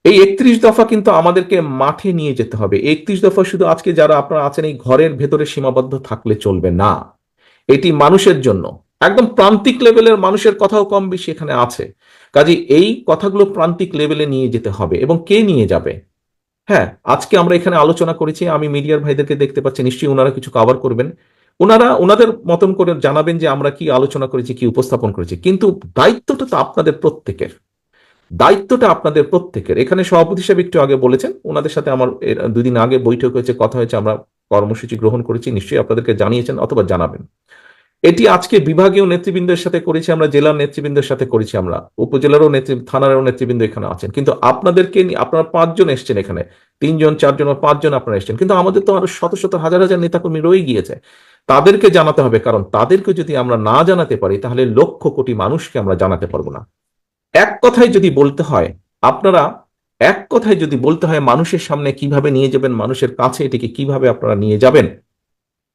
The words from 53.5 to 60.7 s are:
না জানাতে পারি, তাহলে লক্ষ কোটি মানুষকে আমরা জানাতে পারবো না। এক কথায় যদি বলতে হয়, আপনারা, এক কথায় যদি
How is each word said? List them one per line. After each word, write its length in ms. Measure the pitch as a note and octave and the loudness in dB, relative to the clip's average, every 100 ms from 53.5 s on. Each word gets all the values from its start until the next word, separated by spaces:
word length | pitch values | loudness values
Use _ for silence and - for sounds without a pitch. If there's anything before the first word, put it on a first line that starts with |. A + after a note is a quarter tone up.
| A#2 | -2
না 260 | G#2+ B2+ | 2 2
জানাতে 320 | E3+ F3+ D#3 A2+ | 4 2 0 -2
পারি, 220 | F#2+ G2 | -2 -4
তাহলে 280 | A#2+ B2 B2+ | -4 -2 0
লক্ষ 420 | A2 E3+ - D#3 | 2 2 0 -4
কোটি 260 | - B2+ | -4 -4
মানুষকে 460 | A2 G2 E3 - B2+ | -4 -2 -4 -6 -6
আমরা 160 | G2 F2+ | -4 0
জানাতে 320 | F#2+ F2+ F2 | 0 -2 -6
পারবো 240 | D2+ D2+ | -8 -8
না। 160 | C2+ - _ _ _ _ _ _ | -12 -18 _ _ _ _ _ _
এক 260 | D#3+ G#3+ - | 0 0 2
কথায় 260 | B3 A#3+ A#3 | 2 4 4
যদি 220 | G3 F3 | 4 2
বলতে 340 | C3+ C#3 C#3 | 2 2 0
হয়, 300 | D3+ C3 E2 - _ _ | -2 -2 -2 -6 _ _
আপনারা, 640 | A#2+ - F#3+ F3+ D3 - _ _ _ _ | -2 0 2 2 0 -6 _ _ _ _
এক 280 | C#3 G3 - | 0 0 -2
কথায় 260 | A#3+ A3 F3+ | -2 0 0
যদি 220 | D3+ | 0